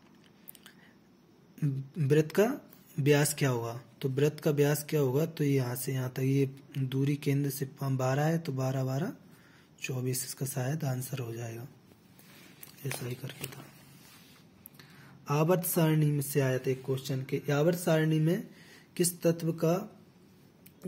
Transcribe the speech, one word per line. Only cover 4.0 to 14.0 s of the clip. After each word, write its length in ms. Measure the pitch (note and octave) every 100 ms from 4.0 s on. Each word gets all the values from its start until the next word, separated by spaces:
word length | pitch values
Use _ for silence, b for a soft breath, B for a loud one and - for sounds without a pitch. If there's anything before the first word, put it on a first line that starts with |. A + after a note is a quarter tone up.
तो 80 | C#3
वृत्त 320 | C3 D3 D3+
का 100 | E3
व्यास 360 | D3 C#3+ D3 -
क्या 120 | D#3
होगा? 260 | C3+ C3 E3
तो 180 | -
यहाँ 320 | D3 C3+ B2 B2
से 160 | -
यहाँ 180 | C3+ B2+
तक 100 | B2+
ये 300 | C3 C#3 C3+ C#3 - C#3+
दूरी 380 | C3 C3+ C#3 C#3+
केंद्र 340 | D3 C#3 C#3+
से 200 | - C3 -
बारह 420 | C#3 C3 C3 C3+
है, 140 | D3+ E3
तो 140 | E3
बारह, 320 | C3 C3 C3+
बारह, 280 | C3 C3+ G3 - - B B B B -
चौबीस 420 | - B2+ B2+ B2+
इसका 220 | - - C3+
शायद 380 | - B2+ D#3+
आंसर 340 | D3 B2+ C3 C3
हो 140 | A#2
जाएगा। 360 | A2+ A#2 A#2 B2+ - - - - B B B B B B - C3+
ऐसा 200 | - B2
ही 80 |
करके 320 | B2 C3 - -
था। 180 | - - - - -